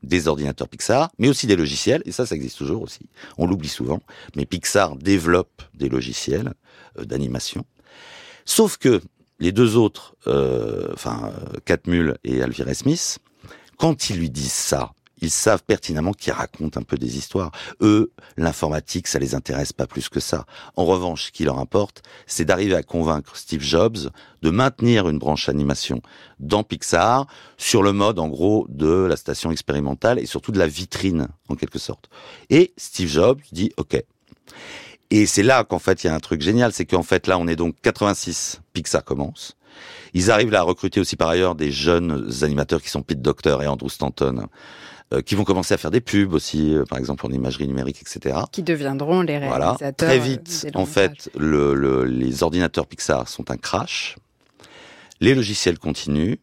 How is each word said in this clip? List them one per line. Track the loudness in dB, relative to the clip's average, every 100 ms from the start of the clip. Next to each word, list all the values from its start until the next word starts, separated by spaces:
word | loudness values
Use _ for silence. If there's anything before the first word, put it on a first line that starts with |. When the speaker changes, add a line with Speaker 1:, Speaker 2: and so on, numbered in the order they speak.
Speaker 1:
des | 0 0 2
ordinateurs | 0 -2 -4 -8
Pixar, | -8 0 2 2 _
mais | 2
aussi | 2 2
des | 2
logiciels, | 2 0 0 0
et | -2
ça, | -6 -4
ça | -4
existe | -8 -8
toujours | -6 -6
aussi. | -8 -16 -20 _ -20 -2
On | 0
l'oublie | 0 -4
souvent, | -6 -4 -4 -6 -20 -14 -8
mais | -6
Pixar | -4 0 2 2 0
développe | 2 2 4 2 2 _ -20
des | -6 -2
logiciels, | -2 -4 -8 -4 -2 -4 -10 _ -20 -20 -16
euh, |
d'animation. | -8 -4 -4 -6 -8 -10 -12 _ _ -20 -20 -20 -20 -20
Sauf | -6 2 2 4
que | 2 2 0 _ _ _
les | 0
deux | 4 4 6
autres, | 2 0 -20 _ 0
euh, | 2 2 0 -2 -4 -6
enfin, | -8 -8 -6 -8
euh, | -10 -12 -12
Katmul | -2 -2 2 2 2 0
et | -2 -2
Alvire | -2 -2 -4
Smith, | -2 0 -2 -2 -8 _ _ -20 -20 _ _
quand | 0 0 -2
ils | -2
lui | -4
disent | -4 -6
ça, | -4 -2 -2 -4 _ _ _
ils | -4
savent | 0 2 2
pertinemment | _ -2 -2 -4 -2
qu'ils | -4 -6
racontent | -4 -6 -6 -6 -6
un |
peu | -6 -4
des | -4 -6
histoires. | -6 -4 -6 -8 -16 2
Eux, | 4 6 4 -4 -18 -2
l'informatique, | -2 0 -2 -2 -4 -8 -2
ça | -2
les | -2
intéresse | -4 -4 -4 -4
pas | -4 -6
plus | -6 -6
que | -6
ça. | -2 -4 -6 -18 -16 -2
En |
revanche, | 2 2 2 -6 -10
ce |
qui | -2
leur | -2 -2
importe, | -2 -2 -2 -6 -20 -20 -12
c'est | -4
d'arriver | 0 2 2
à | 0
convaincre | 0 -2 0 0 -4 -16
Steve | -8 -6
Jobs | 0 2 2 0 -10 -12 -20 _
de | -2
maintenir | 2 2 2 2 4 4
une | 0
branche | 0 -2 0
animation | 0 0 -2 -4 -6 -8 -20 -20 _
dans | -2 0
Pixar, | 0 -6 0 2 4 2 0 -10 -20 _
sur | 0 4
le | 4
mode, | 4 2 2
en | -4
gros, | 0 2 2 0
de | 0 2
la | 4 2 0
station | -2 -6 -4
expérimentale | -4 -2 -2 -2 0 2 0
et | -2
surtout | -8 -4
de | 0
la | 0
vitrine, | 0 -10 -4 -2 0 -4 -8 _
en | -6
quelque | -6 -8
sorte. | -10 -14 _ -20 -20 -20 _
Et | 6 6 2
Steve | -14 -4 0
Jobs | 4 4 4 -2
dit, « | -4 -4 -4
OK. » | -4 -4 -4 _ _ -20 _ -20 -20 -18 -20 -20 _
Et | 4 4
c'est | 4
là | 6 4
qu'en | 4 -2
fait, | 0 0
il | 2
y |
a |
un | -2
truc | -2 -2
génial, | 2 4 2
c'est | 0
qu'en | 0 0
fait, | 2 0 2
là, | 2
on | 2
est | 0
donc | -2 0
quatre-vingt-six, | -2 2 0 0 -4 -6 -6 -10 -10
Pixar | -8 -2 -2
commence. | -2 -6 -6 -8 -18 -20 _ -20 -20 -20 -6
Ils | 0 4
arrivent | 4 6
là | 4
à |
recruter | 4 0 0 0
aussi | -2 0
par | 2
ailleurs | 2 2
des | 0 -2
jeunes | 0 2 2 2 -4 -4 -2
animateurs | 0 0 0 -2
qui | -2
sont | -8
Pete | -4 -2
Docter | -2 0 2 2
et | 0
Andrew | -4 -6
Stanton, | -6 -6 -2 -2 -2 -8 _ -20 -20 -20 -20 _
euh, | -4
qui | -2
vont | -2
commencer | 0 0 0
à | -2
faire | 0
des | -2
pubs | 0 2 2
aussi, | 0 -2 -2 0
euh, | 0
par | -2 -4
exemple | -6 -6 -4
en |
imagerie | -4 -4 -4 -4
numérique, | -4 -6 -8
et | -12
cetera. | -10 -6 -4 -6
Speaker 2:
Qui | -6
deviendront | -4 -4 -4 -6 0 0
les | 0 -2
Speaker 1:
Voilà. | -2 0 0
Speaker 2:
réalisateurs, | -2 -4 -2 4
Speaker 1:
Très | 4
Speaker 2:
euh, |
Speaker 1:
vite, | 2 -4 -6 -8
Speaker 2:
des | -6
longs | -4
Speaker 1:
en | -2
fait, | 2 2
Speaker 2:
métrages. | 0 -14 -4
Speaker 1:
le, | 2 4 4
le, | 2 2 2
les | 2 0 -2 0
ordinateurs | 0 2 0 -2 -6
Pixar | -6 -2 -2 -2
sont | -10 -8
un | -8
crash. | -4 -4 -4 -6 -8 -12 _ _ _ _ -20 -20 -20 -20 -20 0
Les | 4
logiciels | 4 2 0 0 0
continuent | -4 -6 -2 -2 0 -4